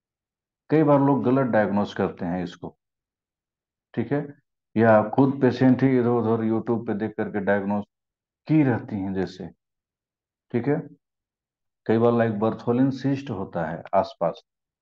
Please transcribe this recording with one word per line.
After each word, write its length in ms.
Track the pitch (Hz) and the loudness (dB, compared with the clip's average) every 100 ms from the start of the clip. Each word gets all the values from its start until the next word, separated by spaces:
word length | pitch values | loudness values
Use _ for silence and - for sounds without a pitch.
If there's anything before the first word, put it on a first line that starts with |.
| _ _ _ _ _ _ - | _ _ _ _ _ _ 0
कई 140 | 156 | 2
बार 160 | 147 139 | 4 4
लोग 220 | 139 131 | 4 2
गलत 280 | 117 131 127 | 2 0 2
diagnose 420 | 107 101 101 101 | 2 0 0 -2
करते 320 | - 92 - 90 | -2 -4 -4 -6
हैं 180 | 92 | -6
इसको, 320 | 87 - 80 - _ _ _ _ _ _ _ _ _ _ _ | -8 -10 -18 -18 _ _ _ _ _ _ _ _ _ _ _
ठीक 180 | - - | -6 -4
है, 100 | 143 143 - _ _ _ 107 | -4 -6 -14 _ _ _ 2
या 260 | 113 107 107 | 6 6 4
खुद 300 | - 135 135 | 2 2 2
patient 420 | 127 120 131 117 | 0 4 4 4
ही 60 | 135 | 2
इधर 200 | 127 120 | 2 2
उधर 340 | 120 110 113 110 | 0 0 0 0
YouTube 420 | 113 117 113 117 | -2 -2 -4 -4
पे 60 | 101 | -6
देख 200 | 107 - | -6 -6
करके 220 | 101 101 | -6 -4
diagnose 420 | 95 101 98 104 - _ _ _ _ _ - | -2 -2 0 -6 -6 _ _ _ _ _ 0
की 160 | 156 | 2
रहती 320 | 135 110 - 107 | 2 0 -4 -8
हैं 180 | 98 | -6
जैसे। 340 | 95 87 - 85 - _ _ _ _ _ _ _ _ _ | -4 -6 -8 -16 -16 _ _ _ _ _ _ _ _ _
ठीक 140 | 120 139 | -6 -2
है, 120 | 160 - - _ _ _ _ _ _ _ _ - | -4 -6 -18 _ _ _ _ _ _ _ _ -2
कई 120 | 113 | 2
बार 160 | 117 | 2
like 260 | 117 113 101 | 2 0 0
Bartholin 520 | 110 - - 120 135 | -2 -2 -2 0 0
cyst 360 | 131 135 135 - | 0 -4 -4 -6
होता 380 | 95 95 87 80 | -8 -8 -6 -6
है 140 | 80 - | -8 -4
आसपास 500 | 98 92 - 82 - _ _ _ _ | -2 -2 -2 -6 -6 _ _ _ _